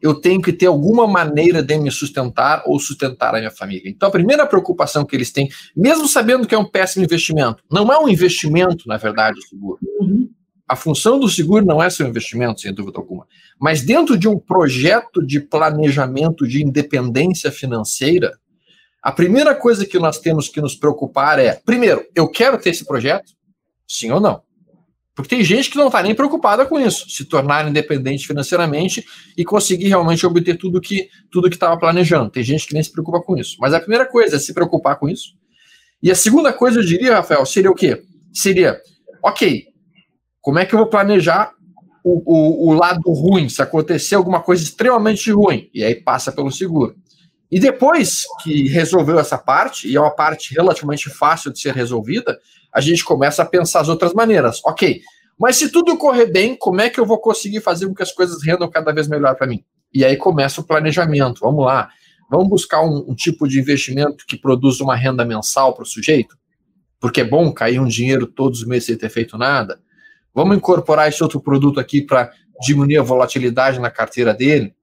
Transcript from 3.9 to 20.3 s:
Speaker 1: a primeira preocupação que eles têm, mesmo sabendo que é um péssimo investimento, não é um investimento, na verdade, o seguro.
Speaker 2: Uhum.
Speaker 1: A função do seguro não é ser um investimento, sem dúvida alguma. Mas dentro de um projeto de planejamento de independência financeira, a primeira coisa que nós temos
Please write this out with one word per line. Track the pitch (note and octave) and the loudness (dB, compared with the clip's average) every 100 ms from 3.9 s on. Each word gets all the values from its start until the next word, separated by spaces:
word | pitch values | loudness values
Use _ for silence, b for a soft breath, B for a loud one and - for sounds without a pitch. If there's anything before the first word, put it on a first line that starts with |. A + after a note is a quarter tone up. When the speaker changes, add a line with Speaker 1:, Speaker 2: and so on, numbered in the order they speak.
| - G3 | -2 0
Speaker 1:
a | |
primeira | G3 F3 D4 D4 | 2 2 2 2
preocupação | F#3+ F#3 F3 C#3+ D3+ C#3+ | 0 0 -2 -2 -2 -2
que | C3+ | -4
eles | B2 | -4
têm, | - C#3 B B - | -4 -4 B B 0
mesmo | A3 D#4+ D4 | 2 2 2
sabendo | C#4+ A3+ B3+ A3+ | 0 2 0 2
que | A3 | 0
é | |
um | G#3 | 0
péssimo | G3 F#3+ - | -2 -2 0
investimento, | F3+ E3+ D#3+ D#3 B2+ A2 _ | 0 0 -2 0 -2 -4 _
não | E3+ G#3 | -2 2
é | C#4+ | 4
um | D4+ | 4
investimento, | F3 F3+ F3 D3+ D#3+ F#3 E3+ - | 4 2 0 -2 2 2 0 -6
na | G#2+ | -6
verdade, | A2 G#2+ A2 G#2+ | -4 0 -2 -2
o | - | -14
seguro. | F#2+ G2+ - G2 - | -16 -12 -10 -8 -4
Speaker 2:
Uhum. | F#3+ G3+ B3+ _ _ _ _ | 0 0 -2 _ _ _ _
Speaker 1:
A | C3 | -6
função | E3 C#3+ G#3+ C4+ | -2 0 2 2
do | B3+ | 2
seguro | D#3+ D#3 G#3 G3 | 0 2 4 4
não | D#3 | 4
é | F3 | 2
ser | F3 | 0
um | C#3 | -4
investimento, | A#2 - A2+ B2 G#2+ | -4 -8 -4 -4 -4
sem | G2+ | -8
dúvida | G2 G2 F#2+ | -10 -10 -12
alguma. | F2+ F#2 - b b b | -14 -14 -18 b b b
Mas | C#3+ D#3 | -2 -2
dentro | B2+ C4 D#4+ A3+ | 2 2 4 2
de | G3+ | 2
um | G#3 | 0
projeto | _ F#3 D#3 B2 C#3+ A3 A3+ - C#3 | _ 0 0 0 0 0 0 -6 -2
de | C#3+ | -4
planejamento | C#3+ D#3 D#3 D3+ D3+ C#3 C3 C3 D#3+ D#3+ C3+ | -2 -2 0 0 0 0 -2 -2 -2 -2 -2
de | C3 | 0
independência | D3 C3+ D3 C#3+ B2 A#2+ E3+ F3+ C#3+ | -2 -2 -2 -4 -2 0 0 0 -4
financeira, | C3+ C3 A#2 G#2+ - C3+ F3 A#2 - _ _ _ _ _ _ | -6 -6 -6 -6 -4 0 0 0 -6 _ _ _ _ _ _
a | - | -6
primeira | - F3+ A#3 D#4 | 0 2 4 2
coisa | C#4+ A#3+ A3+ G3 | 2 2 0 0
que | F#3 | 0
nós | E3 D3+ | -2 -2
temos | E3 | -2